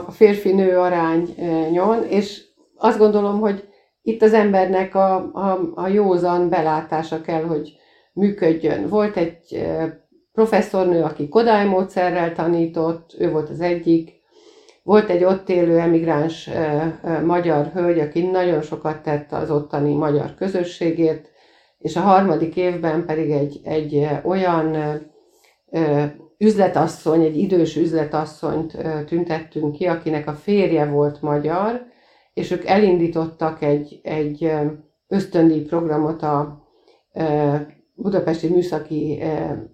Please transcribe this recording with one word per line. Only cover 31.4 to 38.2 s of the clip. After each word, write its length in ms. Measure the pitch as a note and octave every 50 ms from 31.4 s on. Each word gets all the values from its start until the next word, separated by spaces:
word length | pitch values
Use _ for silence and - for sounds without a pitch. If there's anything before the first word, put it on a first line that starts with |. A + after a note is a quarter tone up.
| D3 D#3 E3+ F#3 G3+ A3+ A#3+ B3 - - _ _ _ _ _ _ _ _ -
és 160 | F#3 E3+ -
ők 160 | F3+ E3+ -
elindítottak 960 | - F#3 G#3 G#3+ F#3+ F3+ F3 E3+ E3 E3 E3 D#3+ E3 - - E3 D#3+ D#3+ -
egy, 380 | D#3 C#3+ D3 D3 D3 - - -
egy, 420 | - - D#3 D#3 D3+ D3+ D3 D3 E3
ö, 220 | D#3+ D#3 D3+ D3 D3+ D3+ - - _ _ _ _ -
ösztöndíj 540 | F#3+ F#3+ - - - F3 E3 E3 D#3 D3+
programot 600 | D3 - E3+ E3+ E3+ D#3+ D3+ D3+ D3+ D#3 D#3+ D#3+
a, 420 | E3 D3+ D3 C#3+ D3 D3 - - _ _ _ _ _ _ _ _ _ _
ö, 420 | - - E3 D#3 D3 D3+ D3 C#3+ C#3+ D3 D3 - - _ _ _ _
Budapesti 540 | - - G3 F#3+ F3+